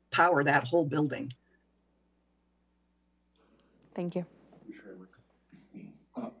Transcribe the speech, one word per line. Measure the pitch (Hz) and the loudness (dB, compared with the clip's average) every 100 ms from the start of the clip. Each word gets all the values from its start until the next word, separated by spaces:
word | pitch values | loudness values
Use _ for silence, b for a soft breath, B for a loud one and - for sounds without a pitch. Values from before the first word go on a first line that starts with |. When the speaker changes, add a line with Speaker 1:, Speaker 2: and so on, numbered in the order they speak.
| _ | _
Speaker 1:
power | - 170 156 | 4 4 6
that | 139 143 123 | 4 2 2
whole | 170 151 | 0 2
building. | 147 147 - - - _ _ _ _ _ _ _ _ _ _ _ _ _ _ _ _ _ _ _ _ _ _ _ _ _ | 0 -2 -2 -10 -14 _ _ _ _ _ _ _ _ _ _ _ _ _ _ _ _ _ _ _ _ _ _ _ _ _
Speaker 2:
Thank | - 175 180 | -8 -6 -6
you. | 170 - - - - - 349 - 185 - _ _ _ 185 _ - 202 - _ - | -10 -16 -20 -20 -20 -20 -20 -20 -20 -20 _ _ _ -20 _ -20 -20 -20 _ -10
Speaker 3:
Uh, | - - | -10 -12